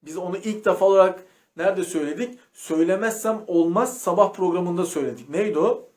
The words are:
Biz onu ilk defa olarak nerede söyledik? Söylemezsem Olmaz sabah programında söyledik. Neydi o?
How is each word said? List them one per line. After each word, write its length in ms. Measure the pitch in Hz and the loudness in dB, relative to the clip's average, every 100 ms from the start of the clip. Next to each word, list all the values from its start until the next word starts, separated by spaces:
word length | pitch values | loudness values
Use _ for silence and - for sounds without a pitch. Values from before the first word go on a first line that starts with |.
Biz 140 | 147 165 | -12 -10
onu 200 | 180 190 | -8 -6
ilk 280 | 220 214 | -6 -2
defa 200 | 202 185 | 0 4
olarak 400 | 196 196 190 180 - _ _ - | 6 6 6 4 -14 _ _ -4
nerede 280 | 185 190 | -2 0
söyledik? 540 | 180 160 147 151 247 - _ | -2 -4 -4 -4 -8 -8 _
Söylemezsem 920 | _ - 160 170 190 220 220 220 214 - | _ -4 0 2 2 -2 -2 -4 -4 0
Olmaz 540 | 175 165 180 247 - | 2 2 2 -2 -4
sabah 320 | - 175 196 | -2 2 2
programında 540 | - 180 175 175 170 170 | 2 -2 0 -2 -2 -2
söyledik. 420 | 156 131 110 143 | -2 -4 -6 -8
Neydi 300 | 156 214 151 | -4 -2 0
o? 300 | 196 247 - | 0 0 -8